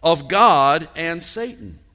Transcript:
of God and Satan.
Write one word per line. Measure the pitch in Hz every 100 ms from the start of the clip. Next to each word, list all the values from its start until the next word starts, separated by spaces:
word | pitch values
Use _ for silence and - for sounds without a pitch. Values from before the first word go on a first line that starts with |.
of | 165 165 139
God | 190 233 160 139 151 160 -
and | 165 170
Satan. | 180 214 240 247 101 78 _